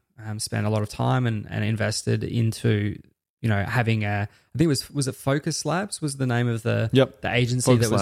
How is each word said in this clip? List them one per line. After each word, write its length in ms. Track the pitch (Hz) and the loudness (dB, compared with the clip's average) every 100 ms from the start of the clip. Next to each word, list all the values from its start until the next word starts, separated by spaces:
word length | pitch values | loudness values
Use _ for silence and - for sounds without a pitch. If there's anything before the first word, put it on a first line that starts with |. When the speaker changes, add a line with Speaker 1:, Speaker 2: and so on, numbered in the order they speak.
| _ - | _ -14
Speaker 1:
um, 160 | 110 107 | -10 -8
spent 280 | - 113 104 | -4 -2 0
a 40 | |
lot 120 | 107 | 0
of 60 | 104 | -2
time 380 | - 120 127 123 | -2 0 2 0
and, 200 | 107 - | -2 -4
and 160 | 107 | -4
invested 600 | 107 110 107 - - 110 | -2 0 -2 -2 -2 -2
into, 760 | - 117 113 - 117 107 104 - - _ _ _ | 0 0 0 0 0 2 0 -6 -12 _ _ _
you 80 | 113 | 0
know, 140 | 101 | 0
having 420 | 101 120 113 110 | 0 0 2 0
a, 240 | 104 104 104 _ _ | 0 -2 -4 _ _
I 40 | 127 | 0
think 80 | 165 | 2
it 20 | |
was, 220 | 135 - | 2 -2
was 160 | 143 131 | -4 -4
it 80 | |
Focus 500 | - 139 147 165 151 | -4 -2 0 -2 -4
Labs 380 | 147 170 202 - | -2 -4 -4 -6
was 140 | 151 139 | -6 -2
the 100 | 127 | 0
name 220 | 117 120 | 2 0
of 140 | 113 | 0
the, 280 | 113 110 110 | 0 0 2
Speaker 2:
Yep. 280 | 127 131 - | 4 2 0
Speaker 1:
the 120 | 92 | -2
agency 380 | 120 123 127 123 | 0 2 2 4
Speaker 2:
Focus 180 | 120 117 | 4 4
Speaker 1:
that 40 | |
was 80 | 107 | 2